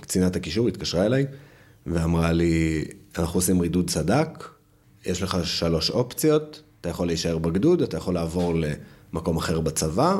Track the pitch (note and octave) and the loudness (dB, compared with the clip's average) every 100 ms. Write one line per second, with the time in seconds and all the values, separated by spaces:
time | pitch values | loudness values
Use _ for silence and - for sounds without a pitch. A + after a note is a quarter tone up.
0 | - F#2+ F#2 F2+ E2 G2 A#2+ - D#2 F2+ | -4 2 2 0 -2 0 0 -2 -2 0
1 | G#2+ C3 C#3 - - - - - - E2 | 2 2 0 -6 -20 -20 -20 -14 -4 -2
2 | E2 E2 E2 E2+ E2+ E2 D#2+ D#2 - - | 2 2 4 4 4 2 2 0 -4 -10
3 | - - E2 F#2 F2+ F2+ E2+ F2+ D#2+ E2 | -10 -4 -2 0 2 2 2 0 0 0
4 | D#2 C3 D#3+ - - - _ _ _ _ | 2 2 0 -6 -18 -20 _ _ _ _
5 | - F2+ F#2+ F2+ E2 - E2+ D#2+ - A#2 | -6 -4 -2 -2 -2 -2 0 0 0 0
6 | B2+ - D#3 D3+ D#3 - - _ E2+ E2 | -2 0 2 2 0 -12 -20 _ -8 -2
7 | E2+ E2 E2+ E2 E2 F2+ D3+ F3 B2+ E2 | -2 0 -2 0 0 2 4 2 0 -2
8 | F#2 F2 E2 F2 F2 E2 D2+ C#2+ - - | -2 -2 -2 0 0 0 0 -4 -10 -20
9 | - E2 F2 D#2+ E2 E2 D#2+ - D#2+ F2+ | -10 -4 -2 -2 0 0 -2 -2 -2 2
10 | E3 | 2